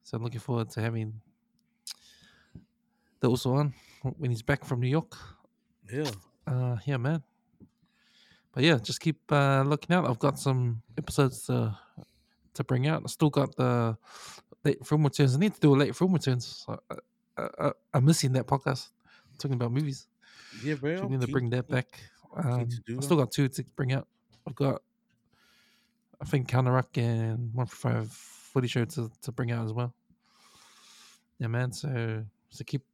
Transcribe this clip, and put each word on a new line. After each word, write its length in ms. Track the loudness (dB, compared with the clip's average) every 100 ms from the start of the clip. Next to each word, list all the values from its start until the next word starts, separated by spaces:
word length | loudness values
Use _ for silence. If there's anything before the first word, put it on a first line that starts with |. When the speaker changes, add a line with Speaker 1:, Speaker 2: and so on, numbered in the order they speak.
Speaker 1:
So 120 | -8 -6
I'm 60 |
looking 160 | -6 -8
forward 300 | -4 -2 -2
to 100 | -2
having 320 | -2 -2 -6 -8 _ _ _ _ _ _ -18 -18 -20 -20 -20 _ _ -20 _ _ _ _ _ _
the 100 | 0
Uso 240 | 2 2
on 200 | 2 0 -4 -18 -10
when 280 | -10 -6 -4
he's 120 | -4
back 220 | -2 -2
from 160 | 0 -2
New 80 | 0
York. 280 | 0 -2 -14 -20 -20 _ _ _ _ -12
Speaker 2:
Yeah. 180 | -6 -6 -8 _ _ -6
Speaker 1:
Uh, 300 | -2 -2 -4
yeah, 140 | -4 -2
man. 240 | 0 -2 -4 _ _ _ -20 _ _ _ _ _ _ _ _
But 120 | 0
yeah, 140 | 4 4
just 220 | 0 -4
keep, 180 | -4 -4 _
uh, 300 | 2 4 4
looking 320 | 2 0 2 2
out. 120 | 2
I've 100 | 2
got 200 | 0 0
some 440 | 0 2 0 -2 -8 -10
episodes 440 | -6 2 2 2 -2
to, 300 | 0 0 -4 -12 -20 -20 _ _ _ _
to 100 | -8
bring 220 | -2 0 2
out. 160 | 0
I 40 | -4
still 220 | 2 2
got 260 | 4 0 2
the 400 | 2 4 2 -2 _ -20 -18 -20 _ -4
late 200 | -2 -2 0
film 180 | 2
returns. 300 | 2 4 4
I 40 | 6
need 160 | 2
to 60 | 4
do 140 | 6
a 20 | 6
late 200 | 6 2
film 160 | 2
returns. 540 | 4 2 0 -2 -12 -10
I, 80 | -12 _ -14 -14 _ _ -8
I, 100 | -8 -2
I, 140 | -2 -2 _
I'm 100 | 4
missing 280 | 6 6 4
that 140 | 0 0
podcast 420 | 0 0 -4 -6 _ _ -20 _ _
talking 160 | -4
about 180 | -2 0
movies. 340 | -2 -2 -6 -14 _ _ -20 -20 -12
Speaker 2:
Yeah, 120 | -6
bro, 220 | -4 -2 -4
Speaker 1:
So 40 |
we 40 | -2
Speaker 2:
I'm 40 |
Speaker 1:
need 80 | -2
to 60 | 0
Speaker 2:
keen, 60 |
Speaker 1:
bring 180 | 0 0
that 160 | -2 0
Speaker 2:
keen, 60 | -2
Speaker 1:
back. 240 | -4 -12 -20 _ -16
Speaker 2:
keen 100 | -4 -2
Speaker 1:
Um, 160 | 0 -2
Speaker 2:
to 120 | -6 -8
do 120 | -8
Speaker 1:
I 20 |
still 160 | 2 2
Speaker 2:
that. 80 |
Speaker 1:
got 80 | 2
two 160 | 2 0
to 160 | -2 -10 -6
bring 160 | -2
out. 140 | -2 -6 _ _ _ -16
I've 80 |
got, 280 | -2 -2 -2 _ _ _ _ _ _ _ _ _ _ _ _ _ _
I 40 |
think, 240 | -2 -2 0
Counteract 500 | 2 4 2 0 -2
and 560 | 0 0 0 -2 -4
One 120 | -4 -6
Five 440 | -4 -2 -2 -4
Footy 560 | -10 -20 -20 -4 -2 0
Show 160 | 0
to, 260 | -2 -2 -6 -8
to 100 | -12
bring 180 | -6 -2
out 120 | -2
as 80 | -2
well. 220 | -4 -4 -6 _ _ _ _ -20 -20 -20 -20 -20 -20 -20 _ _ _
Yeah, 80 | -4
man. 260 | -2 -2
So, 520 | -4 -4 -2 -2 -4 -8 _ _
so 140 | -16
keep 180 | -6 -6 _